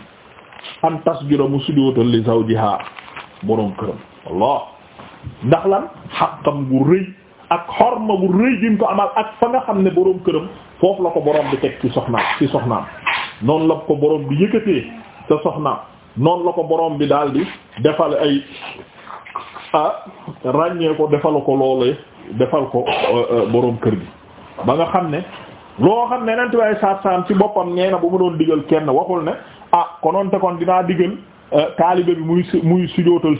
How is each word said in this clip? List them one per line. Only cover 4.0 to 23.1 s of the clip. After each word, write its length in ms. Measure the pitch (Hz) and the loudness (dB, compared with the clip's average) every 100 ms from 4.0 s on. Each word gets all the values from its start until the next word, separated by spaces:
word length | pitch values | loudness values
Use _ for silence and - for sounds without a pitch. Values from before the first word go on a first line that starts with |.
| - - - | -12 -20 -8
Allah. 320 | 87 120 139 - - - - - - - - | -2 0 0 -6 -18 -20 -20 -20 -18 -18 -8
Ndax 220 | 123 160 190 | 2 2 4
lan? 180 | 196 - - - - | 0 -2 -14 -12 -2
Xaqam 480 | 170 - - 143 135 | -2 0 -4 -2 0
gu 100 | 131 139 | 2 4
rëy 160 | 185 185 - - - - | 2 0 -12 -20 -16 -4
ak 180 | 170 - - | -4 -4 2
xorma 360 | 240 220 220 196 | 2 2 -2 0
gu 120 | 190 | 2
rëy 200 | 185 254 220 | 2 2 2
gi 80 | 226 | 2
mu 80 | 208 | 2
ko 80 | 220 | 2
amal 220 | 196 202 - | 0 0 -2
ak 200 | 220 - | -4 -2
fa 80 | 208 | 0
nga 100 | 254 254 | 0 -2
xam 160 | 196 | 0
ne 80 | 185 | 2
boroom 280 | 339 185 185 | 4 2 2
këram, 240 | - 156 185 - - - | 0 -2 -4 -14 -16 0
foofu 240 | 180 185 | 0 2
la 60 | 180 | -2
ko 120 | 165 | 0
boroom 280 | 143 151 139 | 0 0 0
bi 60 | 135 | -2
teg 180 | 135 - | -2 -2
ci 80 | 127 | -4
soxnaam, 340 | 127 117 113 - - | -2 -2 -2 -2 0
ci 80 | 143 | 0
soxnaam. 380 | 135 117 117 - - - - - - | 0 -2 -4 -6 -8 -6 -4 -6 -4
Noonu 260 | 117 156 160 | 0 2 2
la 80 | 156 - | 0 0
ko 80 | 143 | 2
boroom 320 | 151 156 139 | 2 0 -2
bi 80 | 143 | 0
yëkkatee 400 | 202 226 220 143 113 - - - - | 2 2 0 -2 -2 -16 -20 -14 -2
ca 80 | 151 | 0
soxnaam. 340 | 170 151 143 117 - - - - | 0 -2 -4 -4 -10 -20 -14 0
Noonu 260 | 156 175 175 | 2 2 0
la 60 | |
ko 100 | 175 | -2
boroom 340 | 151 160 165 147 | -2 0 0 -2
bi 100 | 143 | 2
daal 240 | 143 143 | 2 2
di 100 | 131 190 - - - | -2 -4 -8 -18 0
defal 300 | 135 151 156 143 | 0 2 0 2
ay, 200 | 147 139 - - - - - - - - - - - - - | 2 0 -2 -16 -16 -16 -20 -20 -18 -18 -14 -14 -14 -18 -4
ah, 320 | 156 156 - - - - - 127 | 0 0 -4 -12 -18 -16 -8 -2
ràññee 500 | 139 170 175 160 151 | 0 0 0 -2 0
ko, 100 | 147 | 2
defal 340 | 147 160 147 | 2 2 0
ko 120 | 143 135 | 0 0
loolee, 400 | 131 131 123 147 - - - | 2 2 0 -2 -8 -20 -10
defal 380 | 110 123 156 131 | -2 0 0 0
ko, 140 | 120 - | -2 -2
euh, 380 | - - | -2 0